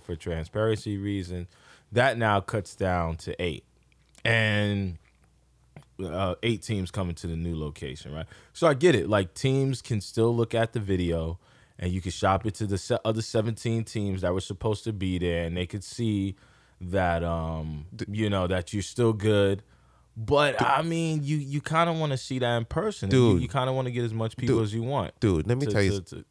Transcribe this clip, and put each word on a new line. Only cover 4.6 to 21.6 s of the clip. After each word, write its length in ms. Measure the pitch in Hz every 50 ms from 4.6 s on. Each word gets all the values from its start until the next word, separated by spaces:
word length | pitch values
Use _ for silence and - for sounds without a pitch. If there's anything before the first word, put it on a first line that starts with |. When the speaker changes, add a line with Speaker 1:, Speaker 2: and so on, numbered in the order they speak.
| 104 104 101 101 98 92 85 - _ _ _ _ _ _ _ _ _ _ _ _ _ _ - - - _ _ - 95
Speaker 1:
uh, 300 | 82 78 92 98 90 90 - -
eight 200 | 120 113 95 -
teams 280 | - 113 98 92 87
coming 240 | - 104 92 87 82
to 140 | - - 87
the 80 | 82
new 220 | 82 85 85 82 78
location, 540 | 78 73 73 - 80 67 64 - - 69 73
right? 140 | 78 78 - - - - _ -
So 140 | - 170
I 80 | 160 147
get 200 | 123 160 180 143
it. 120 | 104 73 82
Like, 240 | 107 101 95 - -
teams 480 | - - 135 131 135 135 135 131 -
can 200 | - - 117 104
still 340 | - - - 117 110 117 120
look 200 | 117 117 - -
at 160 | 113 113 113 -
the 80 | 120
video, 580 | 104 101 98 90 90 85 82 82 80 82 82 - _ _ _ _ - _ _ -
and 140 | 87 90 90
you 80 | 92 85
can 80 | 95
shop 340 | - - 104 95 95 95 -
it 100 | 107 95
to 100 | - 110
the 100 | 98 101 92
se-, 200 | - - 123 - -
other 180 | 113 110 113 110
seventeen 600 | - - 113 104 117 110 - - 120 113 117 110
teams 360 | - - 110 101 101 92 92 92
that 120 | 87 90
were 60 | 95 -
supposed 420 | - 101 - - 113 107 - -
to 80 | 113 104
be 260 | 95 98 92 90 90
there, 260 | 87 87 85 85 85
and 120 | 85 85
they 100 | 90 90
could 180 | - - 104 -
see 500 | - - - 120 110 104 101 98 98 95 _ - - _ _ _ _ _ -
that, 420 | 95 87 92 98 92 87 85 85 85
um, 640 | 85 85 82 80 80 82 80 78 80 78 73 76 90 -
Speaker 2:
D- 100 | 110 92 -
Speaker 1:
you 180 | 101 107 107 104
know, 200 | 101 95 90 87
that 260 | 92 92 87 - -
you're 80 | 104 92
still 300 | - - - 120 113 110
good. 480 | 104 101 107 107 101 101 98 98 95 - _ - _ _ _ _ _ _ _ -
But, 420 | 110 110 104 143 143 147 143 123 107
Speaker 2:
D- 60 | 117
Speaker 1:
I 180 | 123 135 139 160
mean, 400 | 165 165 165 165 160 156 151 143
you, 140 | 139 156
you 240 | 151 139 135 143 147